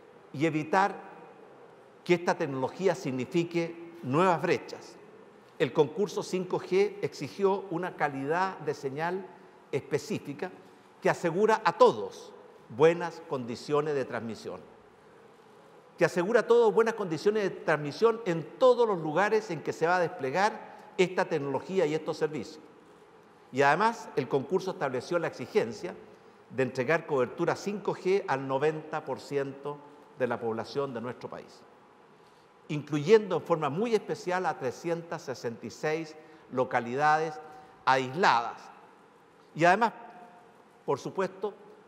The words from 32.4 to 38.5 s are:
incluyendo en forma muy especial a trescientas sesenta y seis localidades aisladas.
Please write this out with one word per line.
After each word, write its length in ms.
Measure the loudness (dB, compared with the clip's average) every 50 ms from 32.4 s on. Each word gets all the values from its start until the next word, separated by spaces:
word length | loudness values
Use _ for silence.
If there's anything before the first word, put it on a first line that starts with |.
| -20 _ _ _ -10 -6
incluyendo 640 | -6 -6 -4 -2 -2 0 4 6 6 6 6 4 -2
en 80 | -2 0
forma 260 | 0 0 0 0 0
muy 240 | 0 0 0 0 0
especial 540 | 0 0 -4 -8 -6 -4 -2 -2 0 0
a 100 | -2 -2
trescientas 640 | -4 -4 -6 -6 -4 -4 -4 -4 -4 -6 -8 -10 -10 -8
sesenta 440 | -8 -8 -6 -6 -8 -8 -8 -10
y 20 | -12
seis 460 | -8 -4 -4 -2 -2 -2 -4 -8 -14 -18 -20 -20 -20 -20 -16 -4
localidades 880 | -2 -2 0 2 0 -2 -2 -2 -2 2 4 4 4 4 2 -2 -6 -10 -14 -16 -18 -20 -20 -20 -18 -2 2
aisladas. 760 | 2 2 4 2 -2 0 2 4 4 4 4 2 -2